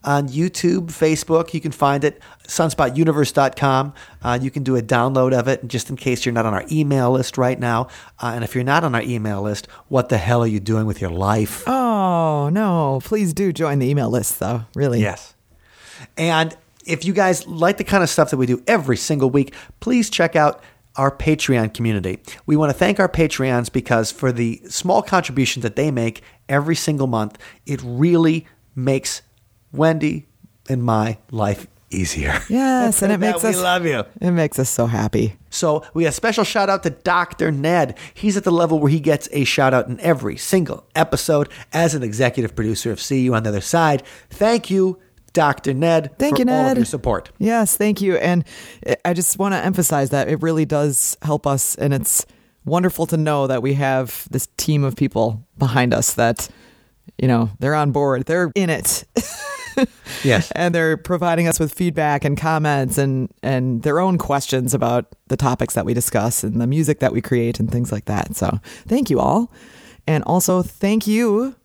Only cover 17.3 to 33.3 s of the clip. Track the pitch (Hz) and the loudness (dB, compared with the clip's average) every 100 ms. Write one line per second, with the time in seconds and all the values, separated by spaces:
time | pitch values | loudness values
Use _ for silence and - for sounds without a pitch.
17.3 | 180 - 165 170 202 175 196 170 - 156 | 2 -4 0 0 0 0 2 2 2 2
18.3 | 131 123 123 - 220 135 117 - 147 131 | 2 0 0 2 0 2 -2 0 2 2
19.3 | 139 135 - - - - 247 220 - 170 | 2 0 -6 -20 -10 0 0 0 0 2
20.3 | 170 147 - - _ _ - 135 - 156 | 4 2 0 -18 _ _ 0 0 0 0
21.3 | 156 - 123 110 - 113 104 90 92 - | 0 2 2 0 -2 -2 -2 -4 -8 -12
22.3 | - - 151 151 135 185 - 185 - 156 | -14 0 2 2 2 0 2 2 2 0
23.3 | - 131 123 120 131 - 117 110 - 135 | 0 0 0 0 -4 0 0 0 -2 -2
24.3 | 120 117 113 - - 180 214 - 190 - | 0 -2 -4 -10 -6 0 0 2 -2 0
25.3 | 131 127 - 113 101 151 127 113 - - | -2 -2 -2 -4 -2 -2 0 -2 -6 -20
26.3 | _ - 139 147 165 - 147 131 113 107 | _ -2 -2 0 -2 -2 0 0 0 -4
27.3 | - - - - 139 123 120 160 170 165 | -8 -20 -18 -8 -8 -6 0 4 4 4
28.3 | 160 - _ _ 131 127 135 - - _ | 0 -6 _ _ -4 0 0 -2 -10 _
29.3 | _ _ _ _ 139 160 160 151 156 - | _ _ _ _ 0 2 2 -2 -4 -10
30.3 | _ - _ - 131 120 110 110 110 _ | _ -20 _ -6 -2 2 2 0 -4 _
31.3 | 113 104 98 - _ _ 90 85 78 71 | -4 -2 -2 -8 _ _ -4 -4 -2 -4
32.3 | - - 233 269 254 240 220 190 202 208 | -4 -2 0 2 2 2 2 2 2 0